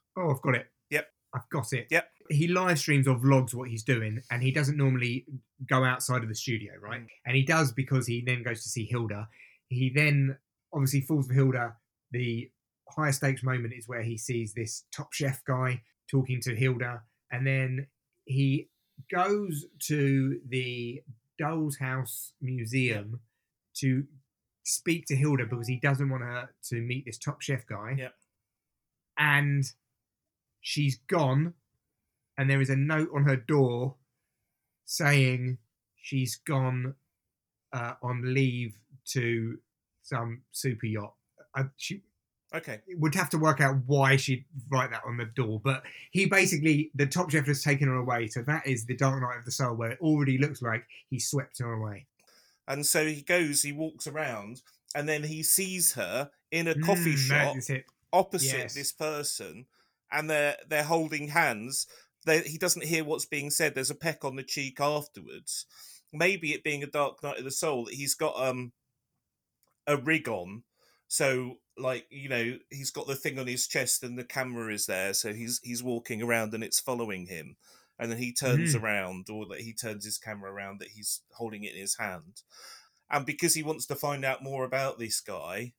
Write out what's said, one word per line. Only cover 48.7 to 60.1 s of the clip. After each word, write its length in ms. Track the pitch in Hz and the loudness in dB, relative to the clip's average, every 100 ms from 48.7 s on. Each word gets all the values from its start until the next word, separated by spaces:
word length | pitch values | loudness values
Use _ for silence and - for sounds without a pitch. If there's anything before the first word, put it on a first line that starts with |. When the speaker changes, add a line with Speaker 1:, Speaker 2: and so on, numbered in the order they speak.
| 123 117 | -2 -2
Speaker 1:
the 100 | 123 | 0
Dark 260 | 135 135 | 2 2
Night 180 | 123 120 | -2 -6
of 60 | 120 | -6
the 60 | |
Soul, 240 | - 127 113 | -2 -2 -2
where 160 | 117 | -4
it 80 | 127 | 0
already 360 | 160 151 139 127 | 2 4 4 4
looks 240 | 147 139 | 2 0
like 240 | 120 113 - - - | -4 -4 -6 -18 -8
he 100 | 135 | -6
swept 380 | - 143 - - | -2 -4 -6 -6
her 120 | 120 | -6
away. 320 | 110 107 98 - _ _ _ _ _ - | -4 -6 -8 -16 _ _ _ _ _ -8
Speaker 2:
And 180 | 139 143 | -2 0
so 200 | 165 156 | 2 2
he 140 | 147 | -2
goes, 400 | 147 180 156 143 | 0 2 2 0
he 100 | 143 | -2
walks 320 | 147 160 135 151 | -2 -6 -6 -8
around, 540 | 147 143 110 101 127 - _ - 147 | -6 -6 -6 -10 -14 -20 _ -10 -6
and 140 | 151 | -2
then 140 | 151 | -2
he 180 | 151 156 | -2 -4
sees 520 | 156 - 190 185 170 | 0 2 0 0 0
her 360 | 127 90 113 147 _ _ | 0 -2 -2 -4 _ _
in 160 | 160 165 | -2 0
a 120 | 151 | 0
coffee 360 | 165 185 170 143 | 2 2 2 2
Speaker 1:
Mm, 140 | 131 | 2
that 140 | 147 143 | 4 2
Speaker 2:
shop 120 | 135 | 0
Speaker 1:
is 120 | - | -4
it. 140 | 131 - _ _ | -6 -8 _ _
Speaker 2:
opposite 440 | 180 190 185 135 131 | 2 2 2 2 0
Speaker 1:
Yes. 140 | 123 143 | -2 -6
Speaker 2:
this 160 | 135 | -6
person, 760 | - 156 147 147 - 95 87 131 _ _ _ _ | -4 -4 -2 -4 -6 -8 -14 -18 _ _ _ _